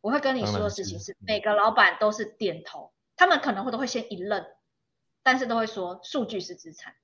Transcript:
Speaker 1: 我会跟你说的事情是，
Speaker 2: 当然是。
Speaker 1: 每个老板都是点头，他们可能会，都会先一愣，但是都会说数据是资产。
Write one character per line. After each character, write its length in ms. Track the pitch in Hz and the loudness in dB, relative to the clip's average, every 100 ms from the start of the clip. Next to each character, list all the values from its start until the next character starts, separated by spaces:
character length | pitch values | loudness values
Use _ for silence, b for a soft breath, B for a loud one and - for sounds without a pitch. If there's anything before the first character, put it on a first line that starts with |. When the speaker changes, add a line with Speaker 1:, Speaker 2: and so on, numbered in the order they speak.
Speaker 1:
我 120 | 208 | 0
会 80 | 254 | 0
跟 160 | 277 262 | 0 0
你 100 | 104 | 0
说 140 | 101 | 0
的 100 | 104 | -2
事 140 | 98 | -4
情 160 | 98 95 | -8 -8
是， 120 | - | -12
Speaker 2:
当 60 | - 98 | -14 -4
然 100 | 214 | -2
是。 40 | |
Speaker 1:
每 0 | |
个 140 | 214 | 2
老 180 | 208 214 | 4 4
板 240 | 220 196 175 | 6 6 6
都 140 | 214 | 0
是 120 | 208 | 0
点 380 | 214 - 202 - | -8 -4 -4 -4
头， 300 | - 151 151 _ _ - | -12 -16 -18 _ _ 2
他 100 | 359 | 4
们 140 | 302 | 4
可 100 | 285 | 0
能 140 | 196 | -4
会， 80 | 254 | -4
都 60 | 226 | -4
会 100 | 262 | -4
先 240 | 240 226 | -4 -6
一 100 | 185 | -8
愣， 240 | 190 202 - - _ _ _ _ _ _ | -4 -4 -6 -20 _ _ _ _ _ _
但 160 | 262 254 | 2 2
是 60 | 247 | 0
都 100 | 226 | 0
会 100 | 220 | -2
说 320 | 202 180 185 | -4 -8 -8
数 200 | - 302 | -6 -4
据 140 | 233 104 | -2 -4
是 160 | 90 | -8
资 180 | - 165 | -14 -16
产。 220 | 151 - _ | -20 -20 _